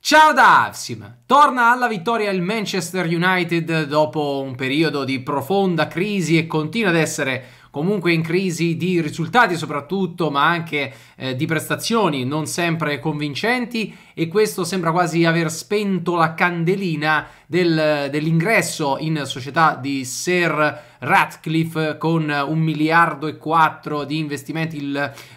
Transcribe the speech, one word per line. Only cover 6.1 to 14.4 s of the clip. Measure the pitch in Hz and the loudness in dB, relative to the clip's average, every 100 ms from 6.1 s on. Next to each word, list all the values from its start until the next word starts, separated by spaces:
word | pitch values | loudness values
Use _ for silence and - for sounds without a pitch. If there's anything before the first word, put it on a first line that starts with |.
| 202 165 165 | -2 2 2
e | 160 | 2
continua | 156 156 220 208 | -2 -2 -2 2
ad | 165 | 2
essere | 156 - 135 123 - - - | 0 -2 -4 -4 -8 -20 -12
comunque | 139 165 208 170 | -4 -2 0 0
in | 165 | 0
crisi | 160 175 190 165 170 151 | 0 0 -2 -2 -2 0
di | 175 180 | 0 0
risultati, | 151 127 156 247 226 175 | -2 -4 0 2 4 0
soprattutto, | - 147 139 196 180 170 160 | -4 -8 -4 -4 -4 -2 0
ma | 139 151 | 2 2
anche, | 170 165 147 131 - - _ | 2 -2 -4 -4 -8 -20 _
eh, | 131 131 | -6 -4
di | 160 | -2
prestazioni | 156 151 151 - 226 185 143 127 | -2 -2 -4 0 2 2 0 -2
non | 151 143 | -4 -4
sempre | - 170 160 151 143 | -2 -2 -2 -2 -2
convincenti, | 156 151 147 135 214 254 233 233 202 - - | -4 -4 -4 -2 -2 -2 -2 -4 -6 -10 -18
e | - 165 | -6 -2
questo | 190 | 2